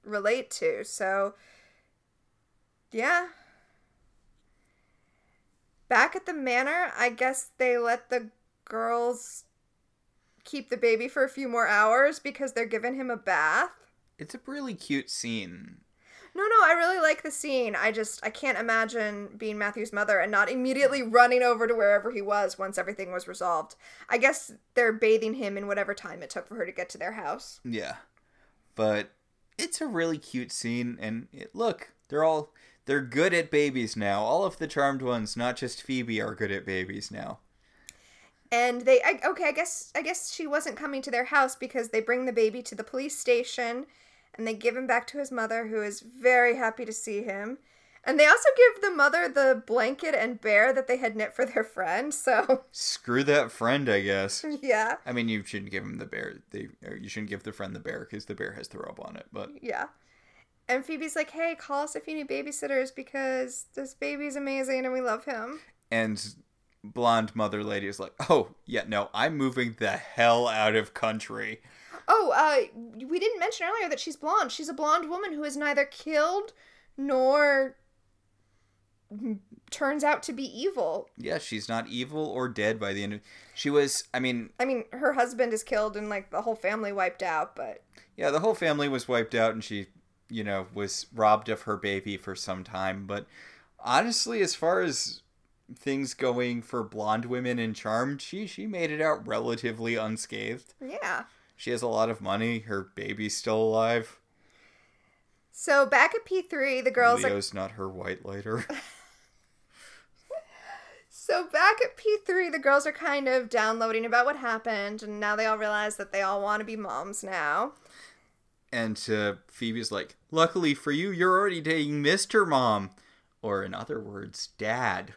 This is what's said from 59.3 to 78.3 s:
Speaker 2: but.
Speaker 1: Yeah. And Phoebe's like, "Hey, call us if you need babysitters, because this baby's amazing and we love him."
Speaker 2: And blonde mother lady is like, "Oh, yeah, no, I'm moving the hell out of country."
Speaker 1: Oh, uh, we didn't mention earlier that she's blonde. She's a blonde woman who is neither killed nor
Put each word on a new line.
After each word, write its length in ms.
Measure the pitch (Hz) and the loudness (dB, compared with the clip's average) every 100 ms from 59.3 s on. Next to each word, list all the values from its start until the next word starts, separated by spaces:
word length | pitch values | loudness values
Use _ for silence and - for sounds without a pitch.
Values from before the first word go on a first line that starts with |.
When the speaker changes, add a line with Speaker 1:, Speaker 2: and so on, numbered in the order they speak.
Speaker 2:
but. 180 | - 101 294 | -12 -12 -12
Speaker 1:
Yeah. 240 | 240 - - _ _ _ _ _ _ _ - | -8 -6 -8 _ _ _ _ _ _ _ -4
And 180 | 254 | -4
Phoebe's 300 | 277 311 311 311 | -2 -8 -6 -4
like, 140 | 311 | -6
"Hey, 240 | 311 330 | -4 -4
call 300 | 330 - 285 | -4 -6 -4
us 100 | 302 | -4
if 120 | - - | -8 -8
you 60 | |
need 140 | 311 277 | -8 -6
babysitters, 640 | 269 294 285 285 269 262 | -6 -6 -8 -2 0 -2
because 720 | 269 262 277 262 262 254 247 - | -8 -10 -6 -4 -2 -4 -8 -12
this 180 | - 269 | -10 -10
baby's 420 | - 285 285 294 277 | -8 -6 -4 -6 -6
amazing 480 | 277 269 262 262 254 | -4 -4 -2 -2 -2
and 80 | |
we 60 | 254 | -2
love 240 | 247 220 294 | -2 -4 -4
him." 340 | 240 226 302 - _ _ | -8 -8 -12 -18 _ _
Speaker 2:
And 440 | 117 110 104 107 - _ _ _ _ | -2 0 -4 -8 -16 _ _ _ _
blonde 540 | 104 123 120 113 110 113 | -12 0 4 4 0 -2
mother 260 | 107 104 | -2 -2
lady 240 | 104 101 98 | -4 -4 -4
is 140 | 98 | -6
like, 140 | 95 - - | -12 -10 2
"Oh, 240 | 156 95 - | 4 4 -10
yeah, 200 | - 120 101 | -6 -4 0
no, 220 | 104 101 | -2 -2
I'm 240 | 104 139 156 | 0 0 0
moving 400 | 135 127 120 110 | -2 0 -4 -2
the 120 | 104 98 | -2 -2
hell 500 | - - 117 117 120 | -6 4 6 8 4
out 260 | 110 107 | 4 4
of 200 | 110 101 | 4 0
country." 640 | - 113 110 - 110 107 110 - - - - - | -2 -2 -2 -8 -8 -8 -10 -16 -20 -20 -12 2
Speaker 1:
Oh, 180 | 440 349 - | 4 6 4
uh, 720 | 311 277 - 220 233 220 262 | 6 4 2 -8 -18 -14 -6
we 120 | 349 | 0
didn't 220 | 415 427 | 0 0
mention 260 | 359 453 349 | -2 -2 -4
earlier 220 | 453 359 | -2 -2
that 120 | - | -4
she's 160 | - 277 | -6 -8
blonde. 360 | 302 403 277 | 0 0 0
She's 160 | - 311 | -4 -8
a 60 | |
blonde 340 | 277 302 330 320 | -2 2 2 0
woman 240 | 359 403 | -6 -6
who 120 | 302 | -4
is 120 | 294 277 | -6 -2
neither 300 | 294 285 285 | 0 2 0
killed 640 | - 302 302 320 381 440 - _ _ _ - | -4 -2 2 2 0 -6 -16 _ _ _ -8
nor 800 | 277 262 262 285 294 269 269 - _ _ _ _ _ | -2 2 4 6 6 4 0 -4 _ _ _ _ _